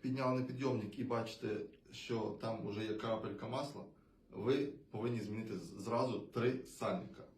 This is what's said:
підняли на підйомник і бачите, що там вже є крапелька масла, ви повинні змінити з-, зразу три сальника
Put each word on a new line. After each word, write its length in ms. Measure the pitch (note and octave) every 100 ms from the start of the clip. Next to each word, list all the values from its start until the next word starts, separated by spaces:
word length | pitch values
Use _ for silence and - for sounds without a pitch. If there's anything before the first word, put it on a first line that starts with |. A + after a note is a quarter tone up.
підняли 400 | C3 C3 C3 B2+
на 60 | B2+
підйомник 520 | C3 C3+ A2+ G#2 -
і 60 |
бачите, 560 | A#2+ A#2 A2 - A#2 G2+ G#2 - -
що 480 | - - A#2 G#2 G2+
там 260 | A2+ A2 G#2
вже 180 | G2+
є 100 | G#2+
крапелька 540 | G#2+ A#2 A2 G#2 G2 A2
масла, 360 | B2+ C#3+ G2 F#2+ - - - -
ви 340 | G2 G#2+ D3 D3 - -
повинні 300 | - A#2+ A#2
змінити 380 | G#2 G#2+ A2 F#2+
з-, 240 | E2 G2
зразу 360 | G2 A#2 B2+ G#2+
три 420 | - A#2+ A#2+ B2+ -
сальника 580 | - A2 F#3 - - -